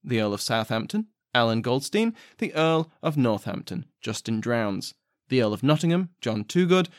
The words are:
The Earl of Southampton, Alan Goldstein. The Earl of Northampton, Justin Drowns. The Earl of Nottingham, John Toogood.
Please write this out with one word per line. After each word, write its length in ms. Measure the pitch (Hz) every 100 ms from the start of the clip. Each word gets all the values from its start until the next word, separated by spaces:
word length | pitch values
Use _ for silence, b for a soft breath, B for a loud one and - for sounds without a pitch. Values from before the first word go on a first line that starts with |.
The 160 | - 117
Earl 140 | 107
of 60 | 101
Southampton, 640 | - 113 110 113 113 214 214 _ _
Alan 300 | 123 117 113
Goldstein. 520 | 123 127 135 208 226 226 B B
The 140 | 214
Earl 360 | - 160 160 160 b
of 140 | 160 147
Northampton, 720 | 123 104 - - - 90 - _
Justin 400 | - 110 - 113
Drowns. 540 | 110 117 107 95 - - _ _ _
The 120 | 127
Earl 120 | 110
of 80 | 104
Nottingham, 480 | 131 156 170 170 185 _
John 240 | - 110
Toogood. 440 | 104 175 180 185 175